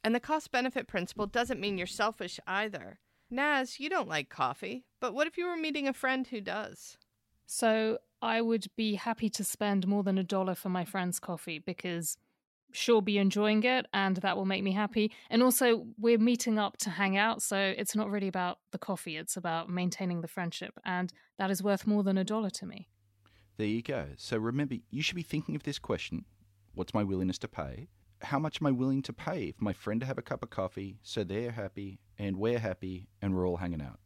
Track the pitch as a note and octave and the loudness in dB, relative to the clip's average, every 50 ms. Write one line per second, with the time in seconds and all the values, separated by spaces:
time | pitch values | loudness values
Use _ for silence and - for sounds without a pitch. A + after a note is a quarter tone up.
0 | - A3 A3+ B3 - - D#4 D#4 - - - B3 B3 C4 - C4 A#3 - - F#3 | 2 2 0 0 0 0 -2 -2 -2 -2 -2 0 0 0 -2 -4 -6 -2 -2 -2
1 | F3+ - - G#3 G#3 G3+ - A#3+ A#3+ A#3 B3+ - F#3+ G#3 G3 F3+ F3 F#3 - - | -2 -2 -4 -4 -4 -2 0 -2 0 0 -2 -4 -2 -2 -2 -2 -4 -6 -2 0
2 | G#3 A3 A3 - F#3 F3+ - - - - F#3 G3 G#3+ G#3+ G3 D3 - F#2+ - _ | 0 0 0 -4 -10 -8 -8 -10 -6 -4 -2 -2 -2 -2 -6 -10 -12 -12 -18 _
3 | _ _ _ _ _ _ A#3 B3+ C#4+ D4+ D4 C4+ C4 B3 - - C4+ D#4+ F#4+ F4 | _ _ _ _ _ _ -2 0 2 2 2 2 0 -2 -4 -6 -4 0 0 0
4 | A3 - D#3+ D3+ C#3 _ - - C3+ B2 B2 - - F#3+ A#3+ B3+ - _ _ _ | 0 0 -2 -2 -2 _ -2 -2 0 0 0 -4 -8 -8 -8 -10 -12 _ _ _
5 | B3+ A#3+ A3 C4 D4+ E4 - F4 F4 F4+ F4 E4 D#4 D#4 C#4+ D4+ C#4 C4+ C4 - | -6 -4 0 0 0 0 0 -4 -4 -2 -2 -2 -2 -2 -2 -2 -2 -2 -2 0
6 | - C4 C4 C4 C4 - B3+ A3 G3 F#3 F3 G#3+ G#3+ - - - - - - _ | 0 0 0 0 -2 -4 -6 -8 -6 -6 -6 -6 -6 -8 -12 -16 -18 -20 -20 _
7 | _ _ _ _ _ _ _ _ _ - - - B3 A3+ A3 A3 A3 A3 A3+ - | _ _ _ _ _ _ _ _ _ -8 -2 2 4 4 4 4 4 2 0 -2
8 | _ _ _ _ - A3+ A3+ A3+ A#3 A3+ A3+ A3 - - _ - A3 G#3+ G#3 F#3+ | _ _ _ _ -2 0 2 2 2 2 2 2 0 -4 _ -2 0 0 0 0
9 | - A#3 A3+ - A3+ G#3 - - G3 - - - G#3+ G#3 G3+ G3 F3+ F#3+ G3+ G3+ | 0 -2 -2 0 0 -2 0 -2 -4 -4 -2 -2 0 2 2 4 4 4 2 2
10 | G3 G3 F#3+ F#3+ F#3+ F3 G3+ F#3+ F#3+ F#3 F3+ - - F#3+ F3+ F#3 F3 - - F#3+ | 4 4 2 2 2 2 0 0 2 0 -2 -2 -2 -2 -2 -2 -2 -2 -2 -2
11 | F3+ F3+ F3 - - - F3 D3+ - F3 D#3+ D3+ - - E3+ - - F3+ E3+ E3+ | -2 0 -2 -4 -4 -6 -6 -6 -6 -8 -8 -6 -6 -8 -8 -4 -4 -4 -2 -2
12 | E3 - - _ _ _ _ _ _ _ _ _ _ _ - - - - A#3 A3 | -2 -4 -6 _ _ _ _ _ _ _ _ _ _ _ -6 -2 4 6 6 6
13 | G3 G#3+ G3+ G3+ G3 G3 - G#3 G#3 G#3+ G#3+ G#3+ G#3+ B3 B3+ C4 - - - G3+ | 6 4 4 4 4 4 4 4 4 6 4 4 4 4 2 2 0 0 0 2
14 | G3 F#3+ F#3+ F#3 - F#3+ F3 G3+ G3 F#3+ F#3+ F#3 F#3+ G3 F#3+ G3+ G#3+ G3+ - A3+ | 2 2 2 2 2 0 0 2 0 0 0 0 0 0 2 2 0 2 2 2
15 | G#3+ G#3+ - - - - A3 A#3 B3 B3+ B3 - C4 A#3+ A#3 G#3 - A3+ - - | 2 2 0 -6 -8 2 4 6 6 6 6 6 6 6 4 4 0 -10 -8 2
16 | G#3 A#3 A#3 A3 A3 A#3+ A#3+ A3+ - A#3+ A3 G#3+ G#3 - - - - G#3 E3 E3+ | 4 6 6 8 8 6 6 4 2 0 2 2 0 -2 -2 -4 -4 -4 0 0
17 | G3 F#3+ F#3+ G3 G#3 A3+ A3+ G#3+ - - G#3 G3 G3 F#3+ F#3+ - G#3 - - G#3 | 2 2 4 4 4 2 2 0 -2 0 2 2 2 2 0 0 -4 -2 0 -2
18 | A3 G3+ G3+ G#3 G3 F#3+ - F#3+ F3+ F3 - _ _ _ - F#3+ - - F#3+ E3+ | 0 0 -2 -2 -2 -2 0 0 -2 -2 -4 _ _ _ -10 -8 -4 -4 -6 -6
19 | - F3+ D#3 D#3 D#3+ - - F#3 F3 E3+ E3 E3 E3 - F3+ F3+ F3+ F3+ - - | -4 -8 -8 -6 -6 -6 -6 -4 -2 -2 -2 -2 -2 -2 -2 0 0 0 0 -2
20 | F#3+ F3+ F3 E3+ E3 E3 - F#3+ F3+ F3 - - F3 - _ - - F#3 F#3 F3+ | -2 -2 -2 -2 -4 -6 -6 -4 -6 -4 -6 -6 -10 -10 _ -8 -6 -2 -2 -2
21 | F#3 F3 - - _ _ _ - G3 F#3+ G3 F3+ F#3+ G#3 G3+ F#3+ - G#3+ G#3 G#3 | -2 -4 -6 -12 _ _ _ -4 0 0 0 0 2 2 2 2 2 2 4 4
22 | G3 G3 F#3+ F#3+ F#3+ G3+ G#3+ A3 A3 G3 - - G3 F3+ - - - _ _ _ | 4 4 4 4 2 2 0 -2 -2 -2 -4 -6 -10 -12 -12 -14 -18 _ _ _
23 | _ _ _ _ _ _ _ _ _ _ _ - G#2+ G#2 A2 A#2 A#2 - C3+ C3+ | _ _ _ _ _ _ _ _ _ _ _ -2 0 0 0 0 -2 -2 -4 -4
24 | - C#2+ C2+ - - - B2 A2 A2 A#2 B2 C#3+ D3 C3+ B2+ A2+ - _ - C3+ | -4 -6 -10 -12 -6 -4 -2 0 0 0 0 0 0 0 -2 -6 -6 _ -6 -2
25 | D#3 - F#3 F3 E3 - - D#3 D#3+ - D3+ D3+ - D3 C#3+ - - - A2 - | -2 -2 -2 -4 -6 -2 -4 -4 -2 -2 -6 -4 -4 -6 -6 -6 -2 -2 -2 -2
26 | - - - - - _ _ _ _ _ _ _ _ _ - - F2+ - - A2 | -2 -6 -6 -8 -8 _ _ _ _ _ _ _ _ _ -6 -6 -6 -2 0 0
27 | G2+ F#2+ F#2+ F#2 F#2 F#2 F2+ - - - - - D#2+ C2+ B1 - D3 - _ _ | 0 2 0 2 2 0 0 -2 -6 -8 -6 -8 -8 -6 -8 -12 -14 -16 _ _
28 | _ _ _ _ - - C#3+ C#3 D#3 D#3 - - D#3+ C#3+ C3 B2 C3 C3+ C3+ C#3 | _ _ _ _ -6 -4 -2 -2 -2 -2 -4 0 2 2 2 2 2 2 0 0
29 | C3+ - A#2 - - D#3+ - D3+ G#2 D#2 - - A2 G#2 F#2+ - - G#2 G#2+ A2+ | -2 -4 -10 -6 -4 -4 -2 -2 -4 -6 -4 -2 -2 -2 -2 -2 -4 -2 -2 -2
30 | B2+ C3 C3 - - - B2+ - - A#2 - - F#2+ F#2 - - G2 G2 G2 - | -2 -2 -4 -6 -4 -6 -6 -6 -6 -6 -4 -2 -2 -2 -4 -8 -10 -10 -12 -14
31 | - - - A2+ G2+ E2+ F#2+ G#2+ A#2+ A#2+ A#2 A2+ G2+ F#2+ - G2+ G2+ G2 F#2+ - | -14 -6 -4 -4 -2 -2 -2 -2 -2 -4 -4 -6 -6 -6 -6 -8 -10 -10 -10 -14
32 | _ _ - - G#2 G2 F#2+ F#2 G#2 A#2 A#2+ A#2+ A2 G2+ F#2 - - F#2 F#2 F#2 | _ _ -8 -4 -2 -2 -2 0 2 2 2 2 0 -2 -2 -2 -6 -8 -6 -8
33 | G2 - _ _ G2+ G2 F#2 F#2 F2+ F2+ F2 F2 F#2 F2 E2+ D#2 C#2+ B1+ A1 - | -10 -16 _ _ 0 0 2 4 2 2 2 0 -2 -4 -4 -4 -6 -8 -10 -16
34 | _ | _